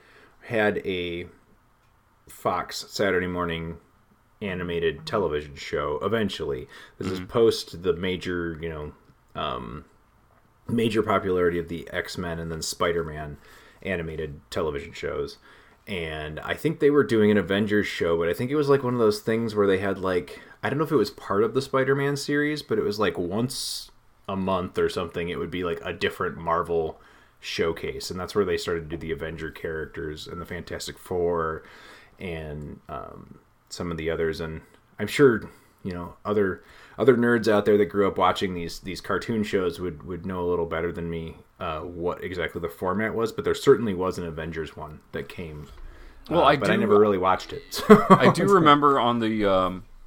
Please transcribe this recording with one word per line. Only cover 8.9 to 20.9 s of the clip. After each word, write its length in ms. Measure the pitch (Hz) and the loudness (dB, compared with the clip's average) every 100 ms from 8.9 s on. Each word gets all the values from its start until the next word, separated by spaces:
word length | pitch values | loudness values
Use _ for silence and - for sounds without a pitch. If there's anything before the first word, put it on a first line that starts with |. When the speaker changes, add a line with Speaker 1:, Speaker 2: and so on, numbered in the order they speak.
| - _ _ _ - | -14 _ _ _ -8
Speaker 1:
um, 440 | 78 62 58 65 - _ _ _ _ _ _ _ - | -6 -6 -8 -12 -16 _ _ _ _ _ _ _ -4
major 360 | 117 117 107 | 0 2 2
popularity 560 | 107 101 98 90 90 85 | 2 2 2 2 2 2
of 80 | 80 | -4
the 200 | 82 - | -8 -6
X-Men 480 | 90 - - 87 82 | -6 -6 -6 -6 -6
and 100 | 82 | -8
then 120 | 80 | -6
Spider-Man 720 | 78 - 90 85 78 76 76 71 - - - - | -8 -2 0 0 -2 -8 -10 -14 -18 -20 -20 -12
animated 580 | 92 90 82 78 78 71 - | -6 -4 -4 -6 -8 -10 -10
television 420 | - 80 71 80 | -4 -4 -4 -10
shows. 460 | - 71 73 143 - - - - _ - | -10 -6 -4 -6 -10 -20 -20 -20 _ -10
And 520 | 98 80 78 76 78 | -6 -6 -6 -8 -8
I 140 | - | -6
think 240 | 87 151 160 | -4 -4 2
they 120 | 143 | 4
were 120 | 143 | 4
doing 280 | 135 113 104 | 4 4 6
an 40 | 104 | 4
Avengers 500 | 87 95 107 104 95 | 4 0 2 2 0
show, 280 | - 85 85 | 0 2 2
but 120 | 85 | 2
I 40 | |
think 160 | 90 123 | 0 -2
it 40 | 147 | 0
was, 120 | 143 | 4
like, 160 | 139 | 2
one 100 | 123 | 2
of 60 | 123 | 2
those 200 | 110 104 | 2 2
things 340 | - 113 117 | 0 -2 0
where 120 | 104 101 | 2 4
they 120 | 95 | 4
had, 200 | 101 98 | 0 -2
like, 420 | 92 92 87 - - - | 0 0 -2 -10 -20 -8
I 80 | 107 | -4
don't 80 | 139 | -2
know 60 | |
if 80 | 151 | 2